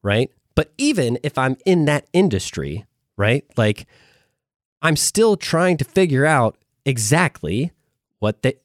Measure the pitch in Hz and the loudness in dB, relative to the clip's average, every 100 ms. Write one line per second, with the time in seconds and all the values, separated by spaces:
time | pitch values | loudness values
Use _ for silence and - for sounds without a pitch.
0 | 104 104 127 _ _ - 156 - 285 233 | 0 0 -2 _ _ -4 -4 -4 -2 0
1 | 123 120 147 - 131 131 - 180 151 147 | -2 -2 -4 -2 -2 -2 0 2 2 0
2 | _ 175 190 107 - - 71 82 - _ | _ 0 2 0 -4 -8 -8 -8 -12 _
3 | _ - 101 135 - - 107 104 - _ | _ -2 0 0 -4 -2 0 -2 -10 _
4 | _ _ _ _ _ _ _ _ 160 151 | _ _ _ _ _ _ _ _ -2 0
5 | - - 220 202 - 165 180 165 139 - | -2 2 2 2 -2 0 2 0 0 0
6 | 185 131 147 147 113 - _ _ - 127 | 2 2 2 2 0 -2 _ _ -4 -4
7 | 107 151 180 - 76 101 165 _ _ _ | 0 2 0 -4 -6 -4 -4 _ _ _
8 | _ _ 104 107 131 - | _ _ -4 -2 -4 -4